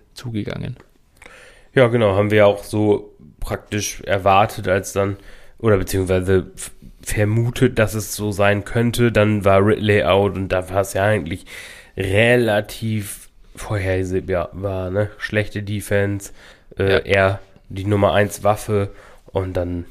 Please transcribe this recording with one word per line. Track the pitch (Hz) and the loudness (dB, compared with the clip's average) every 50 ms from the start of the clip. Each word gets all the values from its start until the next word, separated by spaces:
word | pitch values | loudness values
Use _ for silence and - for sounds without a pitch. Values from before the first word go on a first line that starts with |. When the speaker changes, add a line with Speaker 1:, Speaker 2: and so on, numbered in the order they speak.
| _ _ _ | _ _ _
Speaker 1:
zugegangen. | - - 120 113 104 104 - - - - - 123 - - _ _ _ _ _ _ _ - - - - - - - - - _ - | -16 -12 -8 -8 -8 -8 -8 -8 -10 -10 -12 -12 -14 -18 _ _ _ _ _ _ _ -20 -20 -20 -20 -20 -20 -20 -20 -12 _ 2
Speaker 2:
Ja, | 135 127 | 4 4
genau, | 117 117 120 113 101 95 | 4 4 4 2 4 4
haben | 98 104 104 | 2 2 4
wir | 107 107 | 4 6
ja | 104 | 6
auch | 101 101 - - | 6 4 2 -4
so | - - 107 107 104 101 - - - - _ - - - - | -6 -2 0 2 2 2 0 -2 -8 -20 _ -20 -20 -14 -10
praktisch | - - 107 - - - - 107 101 - - - - | -8 -6 -6 -8 -8 -6 -6 -6 -6 -6 -8 -8 -4
erwartet, | - 98 101 92 101 95 98 107 110 - - 101 95 | -2 -2 0 2 4 4 4 4 2 0 -4 -2 0
als | 90 98 92 - - | 0 0 -2 -4 -2
dann, | 98 98 101 98 - - - - - - - - - | -2 -2 -2 -2 -6 -12 -18 -20 -20 -20 -20 -10 -2
oder | - 113 104 95 | 2 2 2 2
beziehungsweise | 92 - - 95 95 90 95 92 90 92 95 92 - - - | 2 0 -2 -2 0 0 0 0 2 2 2 2 2 -2 -10
f-, | - - - - - - - - - - | -16 -16 -16 -16 -18 -20 -20 -20 -16 -10
vermutet, | - - 107 104 104 107 113 117 120 120 - 127 123 123 - | -6 -2 0 0 0 0 0 0 -2 0 2 0 2 2 2
dass | 110 95 101 | 0 0 -2
es | 110 101 - - | -6 -8 -8 -8
so | - 104 104 | -6 -6 -4
sein | 98 92 101 101 104 101 98 | -2 0 2 2 2 0 -2
könnte. | - - 117 117 120 110 - 120 117 | -4 -2 -2 0 0 0 2 0 2
Dann | 104 110 104 107 107 104 95 | 4 4 2 2 2 2 4
war | 98 95 98 98 | 4 4 6 6
Ridley | 107 - - 107 107 104 104 - | 4 2 2 2 2 2 2 4
out | 78 92 98 101 101 87 | 4 4 4 2 2 0
und | 92 98 92 | -4 -4 -2
da | 95 92 90 - | -2 -4 -4 -2
war | 95 98 98 | -2 -2 -2
es | - - | -2 0
ja | 98 98 | 0 0
eigentlich | 107 107 101 73 85 92 87 - - - - - - - - - - - | 2 0 0 -2 -6 -8 -10 -12 -14 -18 -18 -18 -18 -20 -20 -20 -14 -8
relativ | 92 95 98 95 104 113 117 123 123 120 110 104 104 104 - - - 113 113 110 107 98 98 - - - - _ - - - - | -6 -4 0 2 2 4 4 4 4 2 2 0 0 -2 -4 -8 -8 -6 -4 -4 -4 -6 -8 -12 -16 -18 -20 _ -20 -20 -20 -18
vorhersehbar, | - - - 107 101 92 95 92 92 95 92 92 92 90 92 92 87 85 - - 87 95 98 95 92 92 92 | -14 -10 -6 -6 -4 -2 -2 -2 -2 -2 -2 -2 -4 -4 -2 -4 -4 -4 -6 -8 -8 -6 -6 -6 -6 -6 -4
ne? | 92 101 104 101 - - | -2 -2 -2 -2 -4 -8
Schlechte | - - - 107 104 - - 104 101 | -8 -4 -2 -2 -4 -4 -6 -10 -8
Defense, | 101 107 104 - - 104 101 101 101 101 98 - - - - - - - _ _ - - - | -6 -8 -8 -6 -2 -2 0 0 0 -4 -6 -8 -12 -18 -20 -20 -20 -20 _ _ -14 -8 -4
äh, | 98 98 98 | 0 2 2
Speaker 1:
Ja. | - | 0
Speaker 2:
er | - - 98 98 95 95 98 - - - - - _ - | 0 2 2 4 4 2 0 -2 -8 -16 -20 -20 _ -14
die | 98 98 95 | -10 -6 -2
Nummer | 101 104 101 101 95 76 | 0 2 2 4 4 4
eins | 101 104 98 - - - | 4 2 0 -2 -2 0
Waffe | 101 107 104 - - 107 101 101 98 - - - - - - _ | 0 0 0 -2 -2 -2 -2 -2 -2 -6 -12 -20 -20 -20 -20 _
und | - - 95 95 92 90 | -6 -4 -4 -4 -2 -4
dann, | 90 87 87 90 87 85 - | -4 -4 -4 -4 -8 -8 -12